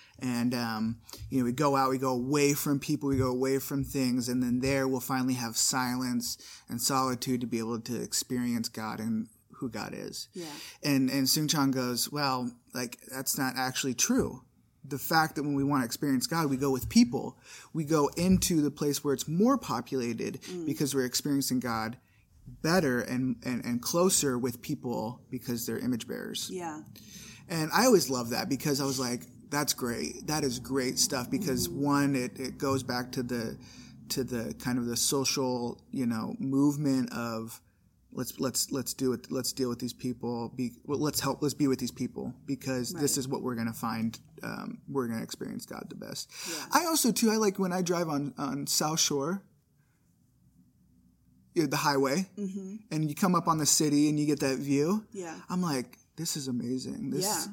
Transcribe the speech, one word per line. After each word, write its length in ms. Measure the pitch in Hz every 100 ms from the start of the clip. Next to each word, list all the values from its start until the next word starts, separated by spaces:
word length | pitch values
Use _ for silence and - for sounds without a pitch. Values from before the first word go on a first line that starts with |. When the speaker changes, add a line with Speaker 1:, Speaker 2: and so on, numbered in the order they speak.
| - -
Speaker 1:
And, 380 | 127 120 120 120
um, 460 | 117 110 113 117 - - -
you 80 | 135
know, 60 | 120
we 60 |
go 240 | 120 147 135
out, 160 | 131
we 80 | 131
go 100 | 131
away 400 | 123 127 147 143 147
from 240 | 151 139
people, 300 | - 147 143
we 80 | 131
go 100 | 131
away 300 | 127 131 135
from 240 | - 139
things, 440 | 127 139 127 127 120
and 140 | 127
then 180 | 123 123
there 260 | 135 139 131
we'll 120 | 131
finally 360 | 127 131 127 123
have 200 | 120 113
silence 840 | - 135 127 127 127 120 117 - - - -
and 140 | 117
solitude 600 | - 135 131 123 135 123
to 60 | 117
be 120 | 117
able 200 | 113 117
to 200 | 120 117
experience 680 | 113 - - 123 120 117 117
God 300 | - 110 113
and 280 | 113 110 107 _ _ -
who 120 | 110
God 240 | 107 104 104
is. 340 | 101 - -
Speaker 2:
Yeah. 120 | 185 160 147 - -
Speaker 1:
And, 300 | 147 135 131
and 160 | 139 131
Soong 200 | 156 147
Chong 200 | 160 139
goes, 420 | 127 123 120 -
"Well, 400 | 147 139 127 120 - _
like, 240 | 127 123 - -
that's 260 | 131 131 -
not 160 | 131 131
actually 380 | 127 - 135
true. 500 | 117 - 247 156 - - _ _ _
The 140 | 139 139
fact 380 | - 160 156 160
that 80 |
when 100 | 147
we 100 | 139
wanna 220 | 139 143 117
experience 400 | - 147 131 -
God, 240 | 170 151
we 80 | 131
go 140 | 139
with 180 | 131 117
people. 480 | 233 240 135 - - - - -
We 100 | 160
go 240 | 143 160 143 -
into 440 | 185 180 - 165
the 100 | 147
place 320 | 139 147 139
where 100 | 147
it's 140 | 131 -
more 300 | 165 233 277
populated 840 | - 120 - 131 117 113 110 -
Speaker 2:
Mm. 220 | - 180 156
Speaker 1:
because 300 | 135 143 139
we're 100 | 127
experiencing 540 | - 151 139 131 127
God 380 | 120 113 110 123 _ _ _ - - -
better 360 | 160 185 147 123
and, 340 | 110 127 131 113
and, 200 | 127 120
and 180 | 120 120
closer 580 | - 170 190 - 143 123
with 220 | 123 113
people 600 | - 139 127 120 110 127 -
because 360 | 123 117 117 113
they're 120 | 113
image 280 | 123 117 -
bearers." 420 | - - - -
Speaker 2:
Yeah. 300 | 185 170 156 - - - - - - -
Speaker 1:
And 200 | 165 156
I 120 | - 254
always 240 | 196 135
love 200 | 123 117
that 180 | 120 -
because 320 | 127 151 139
I 60 | 139
was 140 | 131
like, 240 | 123 120 - - -
"That's 240 | 147 143
great. 540 | - 120 117 - - -
That 180 | 151 143
is 140 | 123
great 380 | 131 135 127 -
stuff," 320 | - 135 120
because 380 | 135 180 123 -
Speaker 2:
Mm-hmm. 140 | 135
Speaker 1:
one, 340 | 143 143 139 135
it, 240 | 123 -
it 180 | 127 -
goes 240 | 139 135
back 300 | - 123 123
to 120 | 139
the, 340 | 120 123 110 - - - - - -
to 140 | -
the 300 | 123 120 113 -
kind 200 | 127 123
of 60 | 120
the 100 | 117
social, 840 | - 139 127 143 127 123 120 - -
you 140 | 135 120
know, 320 | 113 - -
movement 720 | 135 135 147 143 143 131 120
of 480 | 123 117 113 113 - _ _ _ _ _
let's, 280 | - 123 -
let's, 320 | 127 - -
let's 240 | 135 120 -
do 180 | 131
it. 180 | 120 -
Let's 220 | 127 120
deal 160 | - 123
with 80 | 117
these 160 | 123
people. 580 | - 127 117 120 120 113 131
Be, 160 | 120 -
well, 140 | - 143
let's 220 | 147 -
help, 240 | 139 131
let's 100 | 147
be 140 | - 139
with 100 | 127
these 140 | 120
people 420 | - 123 - 123 - -
because 420 | 131 135 127 120
this 200 | 175 143
Speaker 2:
Right. 60 | 151
Speaker 1:
is 80 | 131
what 160 | 127
we're 100 | 127
gonna 180 | 117 113
find. 440 | 110 113 113 113 - - -
Um, 380 | 113 107 101 - -
we're 200 | 139 117
gonna 140 | 113
experience 460 | - - - - -
God 180 | - -
the 60 | -
best. 320 | - - - - 175
Speaker 2:
Yeah. 160 | - -
Speaker 1:
I 140 | 302 339
also, 260 | 311 240
too, 180 | - 226
I 60 | 220
like 240 | 208 196
when 120 | 185
I 120 | 180
drive 260 | 175 175 165
on, 240 | 143 143 -
on 260 | 143 139 135
South 340 | - 156 160
Shore, 440 | - 143 143 196 - _ _ _ _ _ _ _ _ _ _ _ _ _ _ _ _ _ _ _ _
you 100 | 175
know, 40 | 147
the 100 | 143
highway, 500 | 147 139 135 160 190 -
Speaker 2:
Mm-hmm. 380 | 196 190 190 214 -
Speaker 1:
and 180 | 156 151
you 60 | 143
come 200 | 190 175
up 120 | 170
on 100 | 156
the 80 | 143
city 440 | - 151 147 151
and 100 | 151
you 60 | 147
get 140 | 143
that 180 | 139 131
view. 480 | 143 139 156 214 -
Speaker 2:
Yeah. 240 | 196 170 175 -
Speaker 1:
I'm 120 | 180
like, 360 | 175 131 120 - _ -
"This 220 | 160 156
is 100 | 131
amazing. 640 | 123 120 131 - - 135
This 140 | 131 -
Speaker 2:
Yeah. 200 | - -